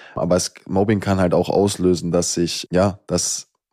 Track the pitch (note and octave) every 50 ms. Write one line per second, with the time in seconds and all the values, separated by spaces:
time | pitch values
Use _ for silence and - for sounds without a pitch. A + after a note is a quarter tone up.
0 | - - - - - F2 F2+ F#2 - - _ - _ - F2+ F#2+ G2+ G#2+ A2 F#2+
1 | - G2+ F#2+ F#2 F#2 F2 - F2 F2+ - - F#2 G2+ G2+ - - F2+ F2+ F2+ D#2+
2 | E2+ E2+ E2+ F2 E2+ - - F2 F2 E2 - - - - E2+ F2+ G2 G2+ F#2 -
3 | _ - F2+ F2 - - - - - _ _ _ _ _